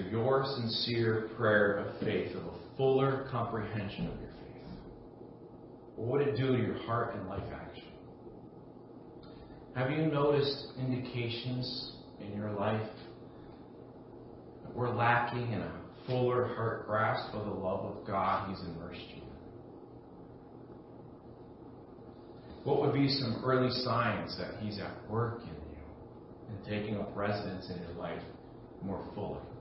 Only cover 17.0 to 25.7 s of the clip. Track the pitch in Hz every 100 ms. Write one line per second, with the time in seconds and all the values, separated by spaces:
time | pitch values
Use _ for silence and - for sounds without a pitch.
17 | 110 - - 107 101 92 92 98 95 101
18 | - 98 95 - 101 90 87 82 85 -
19 | - - - - - - - - - -
20 | - - - - - - - - 120 117
21 | - - - - - - - - - -
22 | - - - - - - 131 143 - 131
23 | 139 - 117 113 127 127 123 - 120 117
24 | 117 95 85 - 90 - 107 98 87 -
25 | - 110 117 107 82 78 73